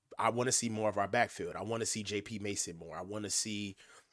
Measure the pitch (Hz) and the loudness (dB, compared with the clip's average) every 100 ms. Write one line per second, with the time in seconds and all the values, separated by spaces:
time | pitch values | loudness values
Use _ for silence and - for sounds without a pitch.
0 | - - 110 117 123 - 120 110 107 101 | -14 0 2 4 4 4 2 2 2 4
1 | 98 120 113 - 87 85 104 113 110 113 | 4 4 2 0 -4 -4 -2 0 0 -2
2 | 101 104 - 110 101 98 - 82 82 78 | -2 -2 -2 -4 -2 -2 -4 -6 -10 -8
3 | 92 107 101 - 110 104 101 95 - - | -6 -6 -2 0 0 -2 -4 -8 -18 -20
4 | _ | _